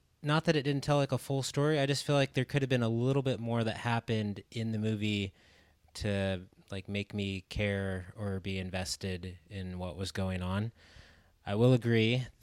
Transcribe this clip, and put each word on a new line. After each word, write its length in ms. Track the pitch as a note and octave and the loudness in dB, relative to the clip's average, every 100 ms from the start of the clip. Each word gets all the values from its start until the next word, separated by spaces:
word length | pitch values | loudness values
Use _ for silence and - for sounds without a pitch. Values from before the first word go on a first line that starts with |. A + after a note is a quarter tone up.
| _ _ | _ _
Not 220 | D3 D#3 | 0 0
that 100 | E3+ D3+ | 2 2
it 60 | |
didn't 200 | C#3 C#3 | 2 -2
tell, 120 | D3 D3 | 2 2
like, 160 | C#3 | 2
a 60 | B2+ | 0
full 240 | - C#3 | -2 -4
story. 360 | B2+ C#3+ D3+ D3+ | -2 0 2 2
I 60 | C#3 | 2
just 180 | C#3 | 0
feel 120 | - C#3+ | 2 2
like 180 | C3+ | 2
there 100 | C3+ | 0
could 180 | B2 C#3+ | 0 0
have 60 | C3 | 2
been 140 | B2 | 2
a 60 | A#2 | 2
little 340 | A2+ B2+ C#3 | 2 2 2
bit 180 | C3 A2+ | 0 -2
more 220 | A#2 A#2 | 0 0
that 140 | A2 - | 0 0
happened 640 | A#2+ A#2 - A2 G#2 G2+ - | 0 0 0 -2 0 -4 -8
in 220 | A#2+ A2+ | -6 -2
the 60 | A2 | 0
movie 540 | A2 G#2 G#2+ G#2 G2 - _ - _ _ _ | 0 0 2 0 -2 -6 _ -20 _ _ _
to, 480 | - G#2 G2 G2 F#2 F#2 - - | -6 -2 0 0 -2 -8 -20 -12
like, 180 | G2 G2 | -10 -4
make 260 | G2+ G2+ | -4 -4
me 300 | G#2 G2 F#2+ - | -4 -2 -4 -6
care 640 | - G#2 G2 G2 F#2 F2 - | -2 0 0 -2 -4 -8 -6
or 240 | G#2 F#2+ | -4 -4
be 180 | F#2+ F#2+ | -4 -4
invested 800 | F#2 F#2 F2 - F#2+ F2+ F#2 F2+ - | -4 -4 -6 -6 -6 -6 -8 -12 -12
in 300 | G2 F#2 F2+ | -8 -8 -6
what 180 | F2+ F2 | -8 -6
was 140 | F#2 | -6
going 300 | - F#2 F#2 | -2 -2 -2
on. 300 | F2+ G2 A2+ - - - - - _ _ - | -2 -2 -2 -8 -20 -20 -20 -20 _ _ -4
I 80 | |
will 180 | G2+ B2 | 4 6
agree 540 | B2+ A#2 A2+ A2 B2+ A#2+ - | 6 6 4 6 2 -2 -4